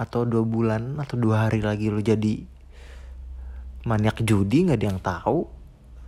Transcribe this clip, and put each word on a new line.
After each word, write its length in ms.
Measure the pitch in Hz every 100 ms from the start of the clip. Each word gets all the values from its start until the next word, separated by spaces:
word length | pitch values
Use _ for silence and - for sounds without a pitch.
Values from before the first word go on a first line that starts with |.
atau 240 | 120 120 120
dua 160 | 113
bulan 560 | 113 113 113 110 120 147
atau 240 | 139 120
dua 240 | 110 110 110
hari 160 | 110
lagi 320 | 107 104 107
lu 80 | 104
jadi 400 | 107 110 107 - - - - - - - - - - - - - - - -
maniak 400 | 110 107 - 110
judi, 400 | 104 98 131 185
nggak 120 | 120
ada 60 | 101
yang 80 | 95
tahu. 480 | 95 90 - 147 - - - - - -